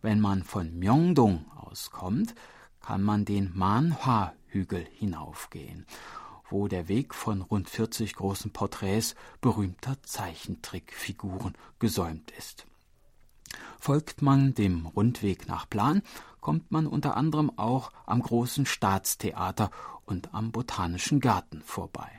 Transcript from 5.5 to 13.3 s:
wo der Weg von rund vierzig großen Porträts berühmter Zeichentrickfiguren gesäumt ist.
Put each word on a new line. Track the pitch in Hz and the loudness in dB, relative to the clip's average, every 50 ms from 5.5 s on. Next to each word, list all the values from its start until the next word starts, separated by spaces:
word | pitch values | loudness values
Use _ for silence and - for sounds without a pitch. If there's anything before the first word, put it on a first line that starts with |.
| - - 71 - - 82 92 - - - - - - - - - - - _ - | -14 -14 -14 -12 -14 -16 -16 -16 -18 -18 -18 -16 -16 -16 -16 -16 -20 -20 _ -6
wo | - 98 101 101 | -2 -2 -2 0
der | 95 90 85 87 | -2 -4 -2 0
Weg | 95 117 143 - - | 0 0 0 -2 -8
von | - - - 104 98 | -6 -4 -2 -2 -2
rund | 90 - 110 101 92 - | -2 0 0 -2 -2 -2
vierzig | - - 113 110 - - 117 98 - | -2 -2 -2 -2 -2 -4 -4 -6 -4
großen | - 98 98 98 - - 104 | -4 -2 -2 -2 -2 -6 -8
Porträts | - - 101 98 - - - 98 98 110 113 - - - - - - - | -4 -4 -4 -4 -4 -4 -2 0 0 0 0 -2 -6 -8 -18 -20 -18 0
berühmter | - 127 110 - 101 92 90 - - 127 135 - | 0 2 2 2 0 -2 -4 -6 -6 -6 -6 -6
Zeichentrickfiguren | - - - - 104 87 82 - - - - - - - - 90 - - - - - - 98 - - 101 92 95 - 92 - - - - - _ | -6 -12 -8 -8 -8 -8 -10 -12 -8 -10 -10 -8 -8 -10 -10 -10 -10 -10 -12 -10 -8 -8 -8 -8 -8 -8 -6 -4 -6 -6 -8 -8 -16 -20 -6 _
gesäumt | - 113 95 - 90 82 80 80 - - | 0 2 2 2 0 -2 -2 -8 -12 -16
ist. | - - - - - - - - - _ _ _ _ _ _ _ _ _ - - | -18 -16 -16 -16 -16 -18 -20 -20 -20 _ _ _ _ _ _ _ _ _ -20 -20